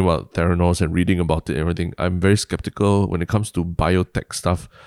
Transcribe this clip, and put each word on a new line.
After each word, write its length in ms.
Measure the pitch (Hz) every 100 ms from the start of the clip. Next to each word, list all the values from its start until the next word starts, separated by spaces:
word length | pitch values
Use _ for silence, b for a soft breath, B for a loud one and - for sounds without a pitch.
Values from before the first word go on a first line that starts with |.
about 280 | 92 78 -
Theranos 460 | - 85 87 87 87
and 120 | 80
reading 260 | 87 90 90
about 300 | 82 80 -
it 40 |
and 80 | 69
everything, 320 | 82 85 85 -
I'm 240 | 90 90
very 160 | 95 104
skeptical 680 | - 90 - - 101 101 98
when 140 | 87
it 60 | 85
comes 240 | 110 110
to 140 | 90
biotech 680 | 85 85 82 92 87 - -
stuff, 360 | - 87 90 - B